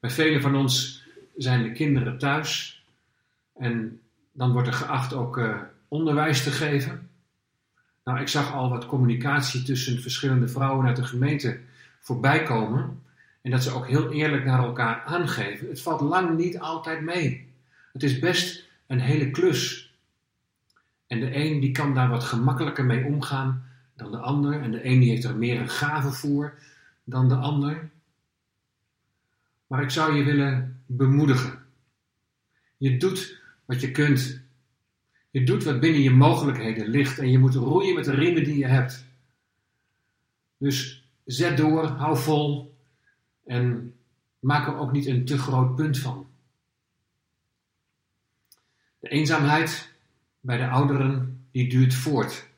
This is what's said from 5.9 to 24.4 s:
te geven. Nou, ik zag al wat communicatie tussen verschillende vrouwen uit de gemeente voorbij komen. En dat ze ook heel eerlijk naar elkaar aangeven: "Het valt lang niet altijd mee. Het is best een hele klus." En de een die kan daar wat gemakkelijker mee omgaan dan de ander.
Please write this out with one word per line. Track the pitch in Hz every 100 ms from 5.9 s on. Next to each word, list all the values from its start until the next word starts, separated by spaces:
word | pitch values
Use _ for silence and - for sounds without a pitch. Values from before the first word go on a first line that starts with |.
| 147 160 147 156 139
te | -
geven. | 135 151 143 127 - - _ _ _ _ _ _ _ _ _
Nou, | - 127
ik | 139
zag | 147 135
al | 139 127
wat | 123 -
communicatie | 139 123 117 143 143 131 127
tussen | 127 127 - 123
verschillende | - - 139 127 113
vrouwen | 131 135 135 127
uit | 127
de |
gemeente | 127 123 139 147 123 - - _ - _
voorbij | - 127 135 151
komen. | - 113 107 127 - - - _ _ _
En | 127
dat | 127
ze | -
ook | - -
heel | 139 -
eerlijk | 151 151 143
naar | 131 127
elkaar | 120 120 117 113
aangeven: | - 175 156 - 101 104 -
"Het | 151
valt | 175 147
lang | 143 175 175 160
niet | 180 -
altijd | 156 165 165 156
mee. | 160 175 143 - - _ _ _ _
Het | -
is | 143 127
best | 170 180 175 - - _ _
een | 127
hele | 123 151 131
klus." | - 370 131 - - - _ _ _ _ _ _ _ _ _ _ _ _
En | 113
de | 127
een | 139 156 147
die | 135
kan | 127 143
daar | 131 127
wat | 127
gemakkelijker | - 113 127 127 151 139
mee | 127 123
omgaan | 135 147 - 135 131 131 - _ _ _
dan | 104
de | 113
ander. | 123 143